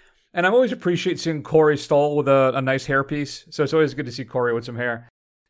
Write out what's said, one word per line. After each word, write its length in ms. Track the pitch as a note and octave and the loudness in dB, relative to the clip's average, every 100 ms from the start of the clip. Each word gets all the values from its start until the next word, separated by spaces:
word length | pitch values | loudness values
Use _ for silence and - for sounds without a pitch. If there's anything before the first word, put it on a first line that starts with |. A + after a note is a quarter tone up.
| _ _ _ | _ _ _
And 140 | - F3+ | -2 2
I 40 | |
always 200 | A#3+ B3 | 2 2
appreciate 460 | B3+ F3 F3 F#3 F3 | 0 -2 -2 -2 -4
seeing 240 | E3 D3+ | -4 -6
Corey 340 | - D#3+ D3+ D3 | 0 4 4 2
Stoll 400 | - C#3+ D3 D3 | 0 2 2 0
with 120 | C#3 | 2
a, 240 | C3+ C3 | 4 4
a 80 | C3 | 0
nice 240 | C3 C3+ - | -2 -2 0
hairpiece. 640 | C#3 C#3 D3 C#3 - - | -2 0 -6 -6 -10 -10
So 120 | - | -4
it's 100 | C#3+ | 0
always 180 | D#3+ D3+ | 2 2
good 140 | B2+ B2 | -2 -8
to 60 | |
see 120 | A#2 | -10
Corey 300 | B2 B2+ A#2+ | -6 -2 -2
with 100 | A#2 | -2
some 120 | A#2+ A#2 | -6 -6
hair, 320 | B2 A#2 A#2+ _ _ _ | -4 -4 -10 _ _ _